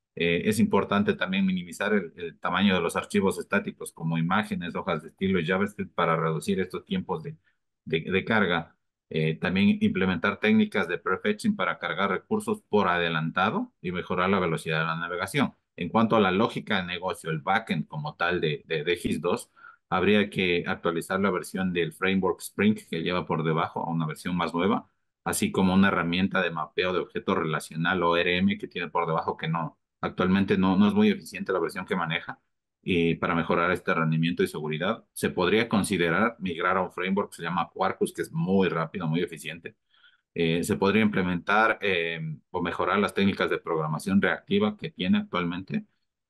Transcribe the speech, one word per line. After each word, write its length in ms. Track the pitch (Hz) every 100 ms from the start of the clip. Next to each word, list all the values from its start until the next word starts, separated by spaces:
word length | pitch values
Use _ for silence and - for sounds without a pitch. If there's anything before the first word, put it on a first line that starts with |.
| _
Eh, 300 | - 85 85 104
es 140 | 110
importante 540 | 104 101 90 101 104
también 320 | 95 90 95 95
minimizar 480 | 92 87 82 101
el, 200 | 104 82 -
el 220 | 85 -
tamaño 360 | 90 87 101 92
de 60 |
los 160 | 82 -
archivos 400 | - 104 95 85
estáticos 560 | 80 101 101 - 80
como 240 | - 80 82
imágenes, 580 | 82 95 104 92 87 87
hojas 280 | 90 80
de 60 | 80
estilo 300 | - 95 95
y 60 | 80
JavaScript 480 | 92 101 - 92
para 240 | - 85 82
reducir 420 | 82 78 101 95
estos 240 | 90 87
tiempos 400 | - 95 90 87
de, 140 | 80 80 _ _ _ _ -
de, 160 | 82
de 240 | 80 92 -
carga. 500 | 113 92 85 80 _ _ _ _
Eh, 260 | 80 78 78
también 420 | 92 92 101 104
implementar 580 | 107 90 92 87 101 98
técnicas 480 | 107 110 107 104 87
de 100 | 87
prefetching 580 | 92 92 104 107 107 95
para 220 | 87 82
cargar 320 | 87 82 98
recursos 520 | 92 - 107 110 104 -
por 200 | 104 92
adelantado 840 | 87 85 82 80 90 98 180 254 _
y 120 | 90
mejorar 380 | 87 - 90 90
la 80 | 98
velocidad 400 | 90 78 82 80
de 60 | 80
la 80 | 80
navegación. 580 | 85 87 95 143 143 - _ -
En 120 | 87
cuanto 260 | 110 110 113
a 40 |
la 120 | 98
lógica 460 | 92 120 - - 101
de 100 | 90
negocio, 420 | 87 90 87 82
el 100 | 80
backend 480 | 71 98 - 82 73
como 280 | 76 76 -
tal 260 | 85 87
de, 220 | 80 73 -
de, 180 | 78
de 120 | 76 87
gis 240 | - 82
dos, 300 | 85 85 - _ - - _
habría 400 | 90 95 104 101
que 360 | - 92 87 85
actualizar 520 | 95 87 82 80 95
la 100 | 98
versión 420 | 90 - 95 92
del 220 | 87 82
framework 480 | - 95 95 92 -
Spring 340 | - - 101 107 -
que 140 | 82
lleva 220 | 85 90 85
por 180 | 80
debajo 380 | 80 80 - -
a 100 | -
una 160 | 82 78
versión 280 | 76 92 90
más 180 | 82
nueva, 360 | 85 95 127 - _ _ _
así 280 | - - 104
como 220 | - 92 92
una 140 | 98
herramienta 520 | 87 85 90 95 95
de 80 | 87
mapeo 420 | 80 78 - 92
de 60 | 90
objetos 380 | 71 - - 92
relacional 640 | 80 76 - 80 87 92
o 160 | 85 85
R 200 | 87 90
M 200 | 98 101
que 100 | -
tiene 220 | 90 85
por 160 | 87 80
debajo 320 | 80 85 -
que 100 | 82
no, 300 | 85 80 - _ _
actualmente 560 | 90 - 92 95 98 98
no, 200 | 92 95
no 100 | 104
es 60 | 101
muy 140 | 107
eficiente 420 | 98 - 90 98
la 60 | 92
versión 260 | 80 90 92
que 100 | 92
maneja. 440 | 80 85 - 127 _ _ _ _ -
Y 280 | 87 85 85
para 180 | 87
mejorar 380 | 85 82 87 85
este 240 | 87 - 85
rendimiento 480 | 80 80 82 90
y 40 | 92
seguridad, 560 | - 76 76 90 120 -
se 200 | - 95
podría 360 | 76 90 107 117
considerar 680 | 107 92 95 85 85 117 -
migrar 400 | 95 82 90 92
a 60 |
un 80 | 90
framework 400 | - 90 98 98
que 60 | -
se 40 |
llama 300 | 85 87 85
Quarkus, 400 | - 95 - 95
que 80 | -
es 100 | 82
muy 380 | 80 87 98 90
rápido, 380 | 82 80 101 80
muy 140 | 82
eficiente. 540 | 87 76 73 80 - - _ _ _ _ _ -
Eh, 280 | 82 85
se 120 | 82 101
podría 260 | 98 104
implementar, 760 | 107 101 90 87 82 104 113 -
eh, 560 | 98 87 82 82 80 76 _
o 100 | 90
mejorar 380 | 87 85 87 98
las 160 | 98 -
técnicas 340 | 98 - 87
de 80 | 85
programación 640 | 82 82 78 76 98 95
reactiva 560 | 95 78 - 101 104 104
que 140 | 80
tiene 260 | - 92 104
actualmente 720 | 104 90 87 87 98 - - _ _ _ _